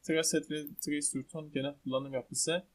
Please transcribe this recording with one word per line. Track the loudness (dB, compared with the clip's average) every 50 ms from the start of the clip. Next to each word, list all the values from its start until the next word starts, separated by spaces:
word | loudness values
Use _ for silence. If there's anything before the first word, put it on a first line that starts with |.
| 0
Traceset | 4 2 4 4 4 4 2 2 0
ve | -4 -6 -4 -8 -10 -6 -2
trace | -2 0 0 0 0 -2 -2
route'un | -6 -6 -8 -10 -10 -4
genel | -2 -2 -2 -2 -4 -4 _
kullanım | 0 0 0 0 0 -4
yapısı | -4 -4 -2 -2 0 2 2 2 0 -2 _